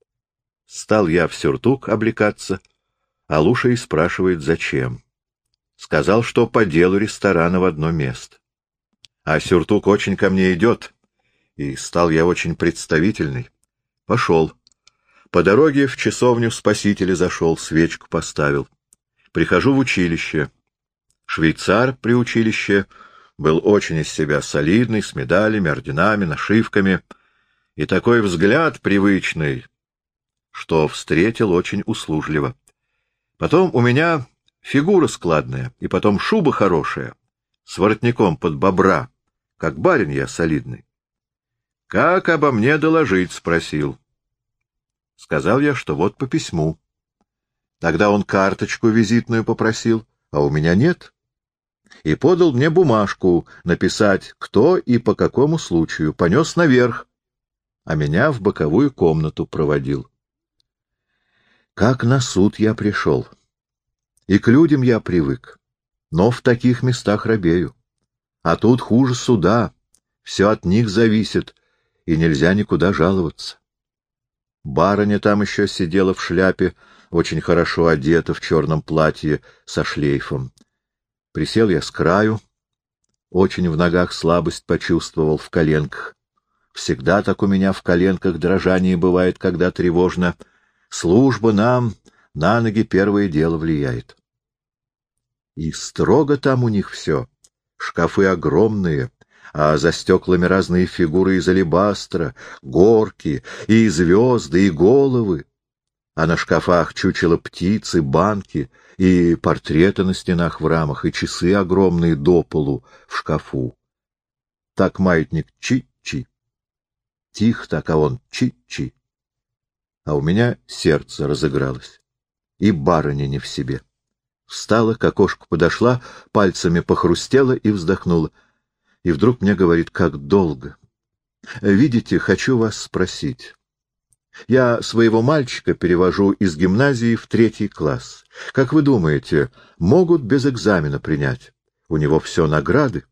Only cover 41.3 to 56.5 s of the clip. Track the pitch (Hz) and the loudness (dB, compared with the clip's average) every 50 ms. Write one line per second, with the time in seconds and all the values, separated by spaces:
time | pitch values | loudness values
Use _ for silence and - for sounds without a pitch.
41.3 | _ _ _ _ _ _ _ _ _ _ _ _ - 101 131 165 180 190 - 175 | _ _ _ _ _ _ _ _ _ _ _ _ -2 0 2 2 0 0 0 0
42.3 | 165 156 147 143 127 104 107 135 151 151 147 160 160 165 151 - 95 92 90 82 | 0 2 2 0 2 2 2 2 2 2 2 2 2 2 2 2 0 0 0 -2
43.3 | - - - 85 85 82 - - - 76 71 69 64 - _ _ _ _ _ _ | -6 -8 -4 -2 -2 -2 -2 -2 -4 -4 -4 -4 -6 -10 _ _ _ _ _ _
44.3 | _ _ _ _ _ _ _ _ _ _ _ _ _ _ _ _ _ _ - - | _ _ _ _ _ _ _ _ _ _ _ _ _ _ _ _ _ _ -8 -6
45.3 | 80 76 - 90 113 135 143 147 135 123 - - 76 71 90 104 - - 139 127 | -4 -2 0 0 0 0 0 -2 -4 -4 -6 -6 -4 -2 -4 -4 -4 -6 -8 -6
46.3 | - 160 - - - 82 78 80 80 - _ _ _ _ _ _ _ _ _ _ | -6 -6 -6 -6 -4 -4 -2 -4 -4 -8 _ _ _ _ _ _ _ _ _ _
47.3 | _ _ _ _ _ _ _ _ _ _ - 82 80 82 107 104 101 101 95 - | _ _ _ _ _ _ _ _ _ _ -2 -2 0 2 2 4 2 2 0 0
48.3 | - 98 95 98 98 - 107 - - - - 113 110 117 110 95 117 117 - - | 0 2 2 2 0 -2 -6 -6 -4 0 0 2 2 2 2 2 0 0 0 0
49.3 | 117 113 107 - 113 - 110 110 113 - - 117 113 110 - _ _ _ _ _ | -2 -2 -2 -2 -2 -2 -2 -2 -2 -2 -2 -2 -2 -2 -4 _ _ _ _ _
50.3 | - 73 73 69 73 76 76 82 87 98 131 175 175 - - - _ _ _ _ | -2 -2 0 0 0 0 0 2 2 4 2 2 0 -2 -8 -20 _ _ _ _
51.3 | _ _ _ _ _ _ _ _ _ _ _ _ - - - 78 76 - - 156 | _ _ _ _ _ _ _ _ _ _ _ _ -20 -8 -4 -4 -2 2 2 2
52.3 | 185 170 180 160 123 120 139 165 156 185 185 139 113 110 104 95 - - - 90 | 2 4 2 2 2 2 0 2 2 2 2 4 2 2 2 -2 -4 -2 0 2
53.3 | 87 82 - - - - - 90 85 - 98 90 - - 107 101 95 92 - - | 2 2 -2 -6 -14 -8 -4 -2 -2 0 -2 -2 0 2 2 2 2 0 -2 -10
54.3 | - _ - - - 98 123 170 185 185 - - 120 117 - 113 95 - 92 82 | -18 _ -16 -2 0 2 4 4 2 0 0 0 0 0 2 0 0 0 0 0
55.3 | - 120 135 151 165 156 - - 87 82 80 - - - 156 156 - - 180 - | 2 0 2 2 0 -2 -4 -2 -2 -2 -2 -2 -4 -4 -4 -4 0 0 0 2
56.3 | 104 143 165 - | 2 2 0 0